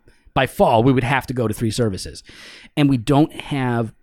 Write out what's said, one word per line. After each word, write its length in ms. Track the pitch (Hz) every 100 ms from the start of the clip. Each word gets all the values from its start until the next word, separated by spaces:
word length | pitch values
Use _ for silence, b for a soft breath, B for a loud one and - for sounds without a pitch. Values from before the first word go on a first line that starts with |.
| _ b b
by 120 | 147 131
fall, 340 | - 190 113
we 100 | 127
would 100 | 127
have 240 | 123 135 -
to 60 |
go 140 | 127 110
to 60 |
three 180 | - 113
services. 520 | 117 113 92 - - B B B B B -
And 100 | 143
we 80 | 131
don't 360 | 107 139 160
have 600 | - - 143 127 117 113 -